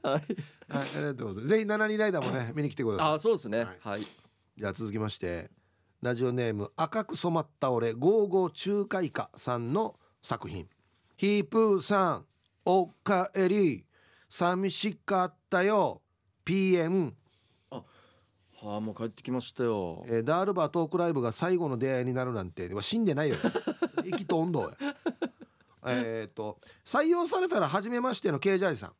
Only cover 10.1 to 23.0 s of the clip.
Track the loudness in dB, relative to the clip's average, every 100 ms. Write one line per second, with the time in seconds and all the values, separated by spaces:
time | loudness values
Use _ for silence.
10.1 | _ -6 -6 -4 -10 -12 _ _ _ _
11.1 | -2 2 2 2 4 4 4 4 2 4
12.1 | 0 -6 _ _ _ 2 4 2 -4 2
13.1 | 2 2 2 2 4 4 2 -10 _ _
14.1 | _ _ 0 2 2 0 0 -2 -4 -2
15.1 | 0 0 _ _ 2 4 4 2 -2 _
16.1 | _ _ _ -2 2 4 4 4 2 0
17.1 | -6 _ _ _ _ _ -16 -16 -20 _
18.1 | _ _ _ _ -16 -8 -4 -6 -6 -8
19.1 | -8 -6 -4 -4 -2 0 0 -2 -6 -2
20.1 | -2 2 2 2 0 0 0 0 0 0
21.1 | 2 0 0 0 2 0 0 0 0 0
22.1 | -2 -2 -4 -6 -8 -6 -4 -2 0